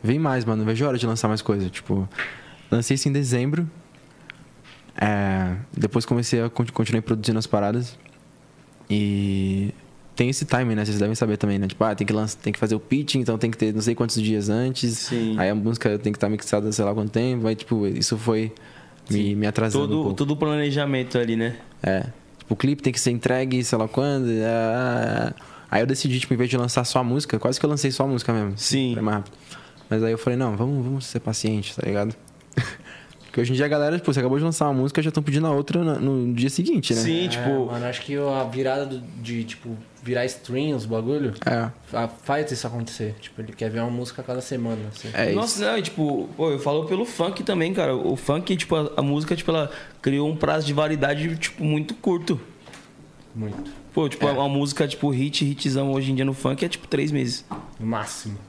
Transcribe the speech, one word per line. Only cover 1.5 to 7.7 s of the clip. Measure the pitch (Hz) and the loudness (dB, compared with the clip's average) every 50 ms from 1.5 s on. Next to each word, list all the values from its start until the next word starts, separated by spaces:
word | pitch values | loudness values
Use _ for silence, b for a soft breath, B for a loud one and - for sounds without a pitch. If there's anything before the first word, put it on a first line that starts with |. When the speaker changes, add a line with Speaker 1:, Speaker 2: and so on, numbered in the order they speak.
| 104 101 95 90 | 0 0 0 -2
Speaker 1:
Tipo, | - - - - 101 98 95 101 B B B B B B B B B B B - | -4 -8 -2 0 0 0 0 -2 B B B B B B B B B B B 0
lancei | 110 117 117 - 135 | 0 0 2 2 0
isso | 135 - | 2 2
em | 143 | 2
dezembro. | 139 143 143 123 123 123 123 139 151 165 170 160 - - - - - - - - - - - - - - - - - - B B B B B B - - | 2 2 2 2 2 2 2 2 0 0 -2 -4 -6 -14 -20 -20 -20 -20 -20 -20 -20 -20 -20 -20 -20 -20 -20 -20 -20 -20 B B B B B B -4 -2
É, | 104 104 104 101 101 98 95 95 92 90 90 98 123 - - | 0 2 2 2 2 2 2 2 2 0 0 -4 -6 -8 -2
depois | - 107 104 - 120 113 | -2 -2 2 2 0 2
comecei | - 127 117 120 - - 117 | 2 0 0 2 2 2 2
a | 113 117 | 2 0
con-, | - - 120 110 - | 0 -2 -2 -2 0
continuei | - 113 - 117 110 | -2 0 2 0 -2
produzindo | 107 - 117 107 107 - 113 110 | 2 0 0 2 2 2 2 2
as | 110 | 2
paradas. | - - 104 101 101 | 2 2 2 2 2